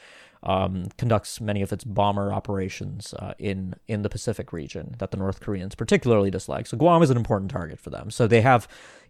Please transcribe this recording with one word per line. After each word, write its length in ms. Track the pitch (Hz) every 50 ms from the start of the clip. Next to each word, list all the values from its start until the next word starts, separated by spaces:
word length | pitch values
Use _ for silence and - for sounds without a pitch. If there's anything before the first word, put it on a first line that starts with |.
| - - - - - _ _ _ -
um, 420 | 101 95 95 95 95 95 92 90 101 -
conducts 440 | - - 120 113 104 - - - -
many 200 | 113 104 104 101
of 120 | 98 95 104
its 100 | 95 -
bomber 500 | - 98 98 101 104 101 101 101 101 101
operations, 800 | 98 - - 101 95 92 95 - - 98 98 - - 101 - -
uh, 200 | - 95 95 98
in, 380 | - - 101 98 95 95 92 90 - _ -
in 140 | 113 104 104
the 60 | 104
Pacific 440 | - 104 - - 107 - - - -
region 420 | 85 73 67 - 82 78 - 120 117
that 120 | 95 92
the 60 | -
North 240 | 98 95 98 92 -
Koreans 340 | - - 104 92 90 98 -
particularly 560 | - 117 - 208 196 - 127 113 104 98 98
dislike. 380 | 92 92 - - 69 - - -
So 80 | -
Guam 260 | 113 143 175 170 165 170
is 80 | 135
an 60 | 131
important 340 | 120 110 - 120 98 95 95
target 300 | - 95 87 76 73 -
for 100 | - -
them. 180 | 67 - 69 101 -
So 160 | - 123 104
they 140 | 117 117 104
have, 260 | 135 127 117 - - - - - - - - _ -